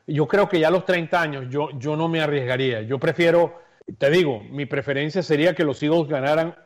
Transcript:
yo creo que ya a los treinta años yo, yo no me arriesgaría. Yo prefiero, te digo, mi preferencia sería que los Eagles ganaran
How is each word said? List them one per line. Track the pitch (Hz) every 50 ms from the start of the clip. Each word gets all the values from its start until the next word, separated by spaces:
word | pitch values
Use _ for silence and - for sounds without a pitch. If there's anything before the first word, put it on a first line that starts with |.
| -
yo | - 156 147 156
creo | 151 - 202 202 202
que | 190 165
ya | 156 160
a |
los | 180 185 180
treinta | - 180 175 165 147 180 175
años | 165 151 143 135 127 127
yo, | 131 147 151 143 147
yo | 127 117 151 151
no | 156 165
me | 165 165 160
arriesgaría. | 156 147 147 139 127 123 127 127 131 127 120 110
Yo | 110 113 135 127
prefiero, | 160 165 151 - 170 170 165 170 170 151 - - - _ _ _ - - -
te | - 143 139
digo, | 160 185 175 143 123 104 104 113
mi | 131 143 143
preferencia | - 147 143 131 143 135 139 147 156 - 190
sería | 170 - 156 143 156 180 170
que | - 160
los | 147 127 - 147
Eagles | 147 160 170 156
ganaran | 139 151 135 131 143 151 160 160 170 - - _